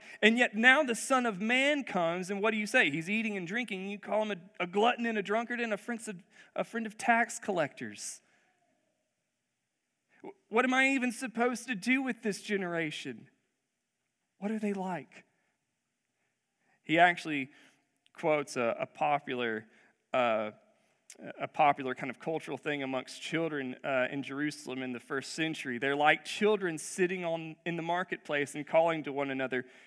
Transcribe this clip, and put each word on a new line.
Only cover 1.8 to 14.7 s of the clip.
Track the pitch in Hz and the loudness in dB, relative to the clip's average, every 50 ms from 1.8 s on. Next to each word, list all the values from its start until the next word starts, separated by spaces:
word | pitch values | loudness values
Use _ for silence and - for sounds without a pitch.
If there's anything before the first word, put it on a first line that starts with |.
| 233 | -2
comes, | - - 185 170 165 170 185 185 180 | -2 0 0 2 2 0 -2 -4 -4
and | 202 196 | -2 0
what | 202 226 | 2 2
do | 220 | 2
you | 214 214 | 0 0
say? | 202 - 262 214 156 | 2 4 4 4 4
He's | 139 160 160 185 | 2 0 -2 -2
eating | 208 226 226 220 202 | -2 -2 -2 -2 -4
and | 190 175 | -4 -4
drinking. | 160 208 240 240 208 202 185 190 202 | -4 -4 -4 -4 -4 -6 -6 -6 -6
You | 208 196 | -8 -8
call | - 202 202 214 | -6 -2 0 0
him | 214 214 | 0 0
a, | 202 170 175 - - - 180 | -4 -6 -10 -12 -8 -8 -6
a | |
glutton | 180 175 208 220 247 240 240 233 | -2 0 2 4 4 2 2 0
and | 233 220 214 | -2 0 0
a | |
drunkard | 185 190 208 226 240 226 240 233 | 0 0 0 0 0 -2 -4 -4
and | 240 226 | -2 -2
a | 208 | -4
friend | 190 - - 233 220 - | -4 -4 -6 -8 -6 -8
of, | 214 196 170 - _ _ - - - - | -8 -10 -10 -14 _ _ -20 -20 -8 -6
a | - 185 | -6 -4
friend | - - 220 226 | -4 -4 -6 -6
of | 214 - - | -6 -8 -2
tax | - 233 233 233 233 233 - - | 0 2 2 4 2 0 -4 -6
collectors. | - 214 190 175 147 135 - - 123 107 101 - - - - - _ _ _ _ _ _ _ _ _ _ _ _ _ _ _ _ _ _ _ _ _ _ _ _ _ _ _ _ _ _ _ _ _ _ _ _ _ _ _ _ | -6 -2 0 0 0 -2 -4 -6 -10 -10 -10 -10 -12 -12 -12 -14 _ _ _ _ _ _ _ _ _ _ _ _ _ _ _ _ _ _ _ _ _ _ _ _ _ _ _ _ _ _ _ _ _ _ _ _ _ _ _ _
W-, | - - - _ _ _ | -18 -18 -18 _ _ _
what | 208 233 254 | 2 2 4
am | 254 254 | 4 4
I | 262 262 269 | 4 4 4
even | 277 262 247 247 | 4 2 0 0
supposed | 220 - 262 220 208 226 240 247 247 - - - | -2 -4 -6 -6 -2 0 0 2 0 -2 -4 -6
to | 240 | -8
do | 180 - 240 262 277 | -2 0 2 2 2
with | 262 254 233 - | 2 -2 -4 -2
this | - 214 185 - | -2 -2 -2 -4
generation? | - - 208 196 185 175 170 165 160 151 - - - 139 117 - - - _ _ _ _ _ _ _ _ _ _ _ _ _ _ _ _ _ _ _ _ _ _ | -4 -2 -2 -2 -2 -2 -2 -2 -2 -2 -4 -6 -8 -10 -10 -10 -14 -20 _ _ _ _ _ _ _ _ _ _ _ _ _ _ _ _ _ _ _ _ _ _
What | 190 208 | -6 -4
are | 220 214 | -4 -2
they | 214 202 | -2 -2